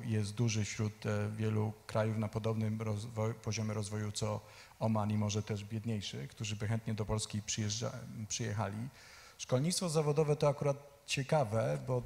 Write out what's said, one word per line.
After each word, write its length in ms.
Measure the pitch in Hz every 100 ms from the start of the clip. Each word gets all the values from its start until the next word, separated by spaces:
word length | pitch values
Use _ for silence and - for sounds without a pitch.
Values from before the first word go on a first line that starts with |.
jest 300 | 120 107 101
duży 300 | 104 117 107
wśród, 420 | 101 - 107 104 110
e, 220 | 104 104 107
wielu 360 | 110 107 110 107 -
krajów 320 | 113 110 110
na 100 | 107
podobnym 500 | 113 110 110 110 110
rozwo-, 560 | 110 104 120 113 110
poziomie 400 | 113 117 104 107
rozwoju 380 | 107 101 107 107
co 280 | 101 107 104 - - - -
Oman 300 | 113 107 104
i 80 | 107
może 240 | 104 104
też 220 | - 104
biedniejszy, 640 | 104 113 110 110 95 117 139
którzy 280 | - 107 104
by 120 | 107
chętnie 260 | 113 -
do 100 | 107
Polski 380 | 104 107 - 107
przyjeżdża-, 560 | - - 107 107 120 120 123 123 104
przyjechali. 600 | - 113 104 98 107 127 - - - - -
Szkolnictwo 500 | - 127 156 180 180
zawodowe 480 | 156 147 147 147 147
to 120 | 147
akurat 460 | 135 147 135 - - -
ciekawe, 720 | - 131 156 113 113 127 147 127
bo 160 | 123